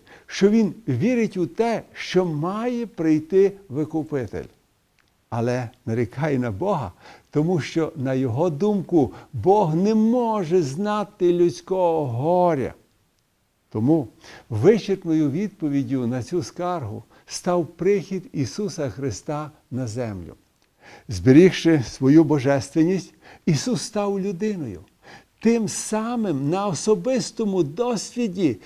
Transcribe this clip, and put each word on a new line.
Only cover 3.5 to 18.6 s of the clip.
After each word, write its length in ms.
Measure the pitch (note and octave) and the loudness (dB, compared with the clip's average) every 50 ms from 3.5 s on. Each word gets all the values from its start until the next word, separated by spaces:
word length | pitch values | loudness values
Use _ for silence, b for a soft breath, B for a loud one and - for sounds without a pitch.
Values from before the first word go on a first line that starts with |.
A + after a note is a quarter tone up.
| G3 - - - | 2 -4 -12 -8
Викупитель. 760 | A#2+ D3 D3+ D3+ D#3+ D#3+ C#3+ - D3 C3+ A#2 G2 - D#2+ C2 - _ _ _ _ _ _ _ _ _ _ _ _ _ _ _ _ | -6 -6 -4 -4 -4 -6 -4 -4 -4 -6 -6 -6 -8 -10 -10 -12 _ _ _ _ _ _ _ _ _ _ _ _ _ _ _ _
Але 400 | A2+ A#2 A#2 B2 B2 B2+ A#2+ G#2+ - _ _ | -4 -4 -2 -2 -2 -4 -6 -8 -12 _ _
нарікає 540 | - A2+ A#2+ A#2+ A2 - C3 D#3+ D#3 C#3 C3 | -4 -2 -2 -2 -4 -4 -4 -4 -2 -2 -2
на 120 | B2 A#2 | -2 -4
Бога, 400 | G2 F#2+ F3 G3+ G3 D3+ A#2 F2+ B B B B B B B _ | -4 -4 -4 -2 -2 -2 -4 -8 B B B B B B B _
тому 280 | - D3 D#3 F3 F#3 D3 | -2 0 0 2 0 -2
що, 340 | - - - E3 D#3 - - | -2 -4 -2 -2 -2 -2 -4
на 180 | C#3 B2+ C3+ C3 | -6 -4 -2 -2
його 360 | C3 C3 A#2+ G#2+ C#3 F3 F3+ | 0 -2 -2 0 0 0 -2
думку, 640 | C#3+ C#3+ G3+ G#3+ G#3 F#3+ - - F3 D#3 B2+ B B B B B - | 0 0 0 0 0 -2 -2 0 2 2 2 B B B B B -10
Бог 420 | A2+ G#2 F3+ G3+ G#3+ F#3+ D3+ D#3 | 0 2 2 4 4 2 2 2
не 200 | E3+ G3 G#3+ A3+ | 2 2 2 4
може 640 | A3 A3 A3+ A#3+ B3 A#3 A3+ A3 G#3+ F3 D3+ F3+ F#3 | 4 2 2 2 2 0 0 -2 -2 -2 0 2 2
знати 720 | D#3 C3 C#3 E3+ G#3 G#3 G#3 G#3+ G3 G3+ - - F3+ F3 F3+ | 0 0 -2 -4 -4 -2 -2 -4 -4 -6 -4 0 2 2 4
людського 760 | F3 F3 F3 - - - - F#3+ F#3+ F3+ E3+ E3 D#3 D3 | 4 2 2 0 -2 -6 -4 -2 0 2 2 2 0 -2
горя. 640 | B2+ A#2 A#2+ C#3+ E3 F3+ F3+ F3+ F3 D#3+ C3+ A2 - - _ _ _ _ _ _ _ _ _ _ _ _ _ _ _ _ _ _ _ | -2 -2 -2 0 2 2 4 4 2 2 0 -2 -4 -8 _ _ _ _ _ _ _ _ _ _ _ _ _ _ _ _ _ _ _
Тому 380 | - A2 A2+ C#3 E3 D#3+ B2 - B B B B B B B - | -4 0 2 2 2 2 0 -4 B B B B B B B -8
вичерпною 800 | A#2+ G#2 B2 F#3+ A#3 G3 - G3+ F#3+ F#3+ - E3 D#3+ D#3 D3+ C#3 | -4 2 4 4 4 4 2 -4 -4 -4 -2 0 0 2 2 0
відповіддю 760 | B2+ F3+ G#3+ G3 - - D#3+ D3 C#3 C#3 C3 A2+ C3+ C3 B2 | 0 -2 -4 -6 -6 -6 -4 -2 -2 -2 -2 -2 -2 -2 -2
на 160 | A#2 B2+ B2+ G#2+ | -2 -4 -4 -6
цю 200 | - F3 F3 - | -4 -6 -6 -6
скаргу 600 | - - F3 F3 F3+ F3+ E3 B2 G#2 G#2+ A2+ - b b b b | -6 -8 -6 -6 -4 -4 -6 -6 -8 -10 -14 -16 b b b b
став 420 | - - - - F#3 F3+ F3 D#3+ | -14 -14 -6 -2 -2 0 0 -2
прихід 560 | F3 - - E3 G3 G#3 F#3+ C#3 - F#3 F#3 F#3 - - | -4 -6 -2 0 0 0 0 -2 -4 -8 -10 -8 -8 -6
Ісуса 560 | D#3+ C3 A2+ - - | -4 -4 -4 -4 -6